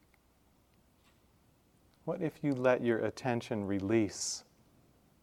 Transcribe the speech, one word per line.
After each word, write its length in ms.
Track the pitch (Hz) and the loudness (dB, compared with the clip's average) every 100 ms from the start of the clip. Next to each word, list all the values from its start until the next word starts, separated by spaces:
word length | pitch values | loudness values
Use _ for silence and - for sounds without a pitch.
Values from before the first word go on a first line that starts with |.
| _ _ _ _ _ _ _ _ _ _ _ _ _ _ _ _ _ _ _ _ | _ _ _ _ _ _ _ _ _ _ _ _ _ _ _ _ _ _ _ _
What 180 | - - | -8 -4
if 160 | 160 - | -4 -2
you 120 | 147 | -2
let 280 | 131 127 127 | 2 4 4
your 160 | 120 113 | 2 2
attention 680 | 110 - 131 120 - 110 98 | 0 -2 -2 -2 -2 -4 -2
release 760 | 101 98 113 101 - - - - _ _ _ _ _ _ _ | -2 2 2 2 -2 -8 -8 -12 _ _ _ _ _ _ _